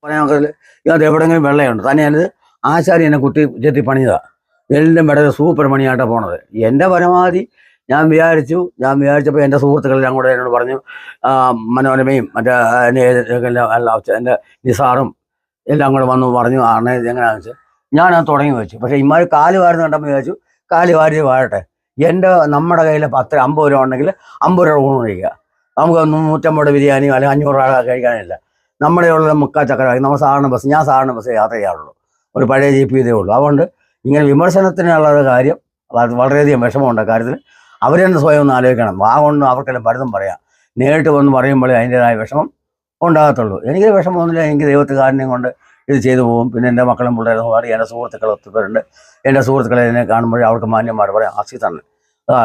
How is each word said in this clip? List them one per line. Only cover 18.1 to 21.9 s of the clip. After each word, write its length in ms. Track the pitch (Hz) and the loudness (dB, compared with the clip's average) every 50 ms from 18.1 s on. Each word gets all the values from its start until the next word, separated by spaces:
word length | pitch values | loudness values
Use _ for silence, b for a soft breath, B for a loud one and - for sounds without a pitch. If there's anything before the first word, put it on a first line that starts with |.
| 175 170 160 156 | 2 2 0 0
തുടങ്ങി 240 | 147 139 143 147 135 117 | -2 0 0 -2 -2 -4
വെച്ചു. 160 | 107 - - 110 113 | -6 -10 -12 -10 -6
പക്ഷേ 140 | 123 139 139 135 | -4 -2 0 2
ഇമാര് 200 | 139 147 165 175 - - | 2 2 2 2 2 2
കാല് 240 | 147 151 170 185 190 185 | 2 2 2 2 2 2
വാരുന്ന 220 | 175 170 165 165 | 2 2 0 -2
കണ്ടപ്പോൾ 220 | 156 151 151 151 147 | -2 -2 -4 -4 -2
വിചാരിച്ചു, 240 | 139 139 127 139 190 - _ _ _ _ _ _ | -4 -4 -4 -6 -10 -12 _ _ _ _ _ _
കാല് 220 | 175 165 175 180 175 160 | 0 0 2 2 2 2
വാരി 220 | 156 160 151 156 156 135 | 2 2 0 0 0 0
വാഴട്ടെ. 320 | 127 131 131 113 - 98 90 _ _ _ _ _ | 0 0 0 -2 -4 -8 -8 _ _ _ _ _